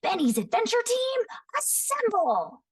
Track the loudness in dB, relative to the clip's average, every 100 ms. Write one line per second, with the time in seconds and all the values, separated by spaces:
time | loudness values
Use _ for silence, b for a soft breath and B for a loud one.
0 | 4 4 4 2 0 0 2 0 0 -2
1 | -2 -2 -4 B _ -6 -4 -4 -4 -2
2 | -2 0 0 -2 -4 -12 _